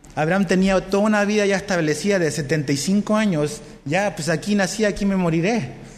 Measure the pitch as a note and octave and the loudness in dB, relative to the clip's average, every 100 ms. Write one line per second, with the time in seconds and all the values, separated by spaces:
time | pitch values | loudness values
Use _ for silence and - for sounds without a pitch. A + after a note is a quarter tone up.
0 | - - D#3 F#3+ F#3 F#3+ F#3+ F#3+ F#3 G3 | -10 -4 0 2 2 2 2 2 0 0
1 | G#3+ G#3+ G3+ G#3 G3+ G3 - F3+ D#3 D3+ | 2 2 2 2 2 0 0 0 0 0
2 | G3+ G3 D#3+ D#3 C#3 D#3+ C#3 C#3 - G3+ | 0 2 0 -2 -2 -2 0 -2 0 0
3 | G3+ G#3+ G#3+ D#3+ D3 - - - - E3+ | 2 2 2 0 -2 -4 -14 -14 -4 0
4 | G3+ - D3+ D#3+ G3 G#3 F#3+ - G#3 G3+ | 0 -2 -2 -2 0 0 0 0 -2 0
5 | G3+ F#3+ F3 D#3+ E3+ A#3 C3 - - | 0 0 0 0 0 0 -4 -10 -18